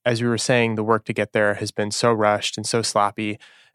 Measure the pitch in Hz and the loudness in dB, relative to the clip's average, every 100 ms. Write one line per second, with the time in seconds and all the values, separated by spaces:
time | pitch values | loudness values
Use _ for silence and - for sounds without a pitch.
0 | 123 117 120 113 - 123 113 110 107 110 | -2 0 0 0 2 2 2 0 0 0
1 | - 107 101 110 104 101 107 - 104 - | 0 -4 -2 2 0 0 -4 -4 -4 0
2 | 120 110 104 104 - - 104 117 107 107 | 0 2 2 2 -2 -6 -4 -2 0 0
3 | 101 104 107 101 - - _ | 0 -2 -6 -8 -14 -20 _